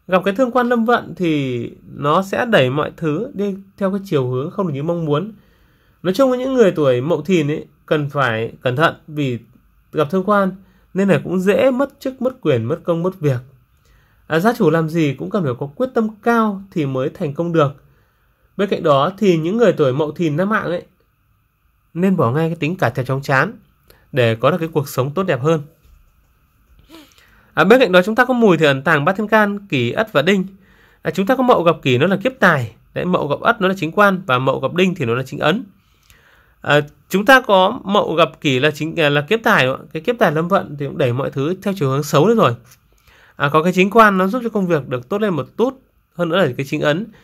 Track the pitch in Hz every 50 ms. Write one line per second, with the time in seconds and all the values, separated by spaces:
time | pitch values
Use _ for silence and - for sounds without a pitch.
0 | _ - 175 185 165 196 202 190 269 240 233 254 247 240 247 240 226 220 240 233
1 | - - 165 - 185 170 156 147 139 131 123 120 117 - - - - - 127 -
2 | 139 143 151 180 190 196 202 - - 240 220 180 135 127 127 151 147 - - -
3 | 170 160 147 160 226 - - 185 202 208 190 190 - - _ - 202 190 190 202
4 | 196 - 170 143 131 123 127 127 135 165 185 - 202 175 143 131 143 165 170 175
5 | 165 151 147 143 180 220 - - _ _ _ _ _ _ _ _ _ _ _ _
6 | - 165 185 - 277 262 254 247 254 262 269 254 233 185 170 - 151 139 123 123
7 | 123 160 175 151 - - 190 170 151 143 151 160 - - _ _ _ - 170 151
8 | 147 139 143 147 135 120 113 110 113 117 - - - 131 120 127 160 131 110 -
9 | _ - 156 147 147 135 123 113 - _ _ _ _ _ _ _ _ _ - 151
10 | 151 143 - 190 185 196 208 202 196 190 180 - - _ _ _ _ _ - 180
11 | 196 202 175 165 - 151 165 190 180 190 208 - - 262 262 240 285 277 - _
12 | - 269 262 262 240 254 254 - - 160 139 117 110 117 151 170 - - 170 165
13 | 170 185 185 185 147 147 131 123 - - - _ _ _ _ _ _ _ _ _
14 | _ _ _ _ _ - 143 165 175 220 247 240 226 156 156 165 165 156 156 170
15 | 160 147 139 123 160 180 185 214 175 139 120 - 143 143 - - 254 262 262 240
16 | 226 220 220 - - 233 233 233 220 214 202 190 196 - - 180 151 139 131 131
17 | 131 151 160 - 185 147 139 147 170 170 170 165 151 139 143 - _ _ _ _
18 | _ _ _ _ _ _ _ _ _ _ _ - 196 202 202 - - 165 143 135
19 | 139 170 190 190 220 202 175 160 156 165 190 233 240 196 165 - 151 131 127 143
20 | 160 147 156 - 175 160 143 151 185 202 220 208 - - 170 175 - - _ _
21 | _ _ _ _ _ _ _ _ _ _ _ _ _ _ _ _ _ _ - 160
22 | 180 196 196 165 143 117 120 151 165 165 165 160 - 147 180 180 - 120 120 -
23 | 143 - 135 135 139 - 143 131 143 190 247 - _ _ _ _ _ _ _ _
24 | _ _ - 139 120 113 113 110 127 131 165 180 160 160 160 156 143 143 - -
25 | 123 139 147 - 196 190 156 127 120 156 165 156 143 147 _ _ _ _ _ _
26 | _ _ _ _ _ _ _ _ _ _ _ _ _ _ _ _ _ _ 311 330
27 | 294 _ _ _ _ _ _ _ _ _ _ - 151 185 226 262 269 190 180 180
28 | 185 202 220 226 254 254 262 240 233 214 175 156 160 147 139 131 135 - 165 147
29 | 139 160 190 190 220 202 226 214 214 202 202 202 - - - 131 120 120 - -
30 | 226 - - 147 135 170 202 196 180 190 - - _ _ _ _ _ _ _ _
31 | - 175 165 - 196 196 262 254 262 247 247 165 170 170 160 156 - 147 123 120
32 | 143 180 196 185 196 254 254 - - 190 165 143 123 107 - _ _ _ - 147
33 | 143 175 180 156 - 143 143 - - - 233 233 185 185 190 190 170 156 160 208
34 | 208 202 190 180 - - 127 127 131 135 135 131 131 131 139 170 185 185 170 -
35 | 143 117 117 123 127 - - 143 - 147 170 226 269 - - _ _ _ _ _
36 | _ _ _ _ _ _ _ _ _ _ _ _ - - 143 147 147 147 - _
37 | _ _ - 185 214 214 269 262 254 - 208 190 185 190 233 - - 190 196 208
38 | - - 165 156 170 151 147 - - 156 131 127 131 156 147 147 151 160 160 165
39 | 160 147 143 147 147 147 214 226 226 240 208 170 135 127 131 - - - - 160
40 | 156 - 247 226 226 185 147 156 165 175 190 185 - - 147 143 143 139 - -
41 | 147 123 117 127 139 - - 139 135 151 185 185 190 208 196 196 143 135 131 139
42 | 147 147 - 147 151 202 233 226 185 135 117 - - - - _ _ _ _ _
43 | _ _ _ _ _ _ _ - - 143 143 156 156 180 175 180 185 202 196 233
44 | 220 208 196 185 185 190 208 254 233 233 220 214 190 175 175 151 131 139 135 127
45 | 123 - 196 208 214 208 180 147 123 - - - 220 262 262 - _ _ _ _
46 | _ _ _ - 175 170 156 190 190 143 120 - 139 - - 151 143 151 147 170
47 | 220 233 - _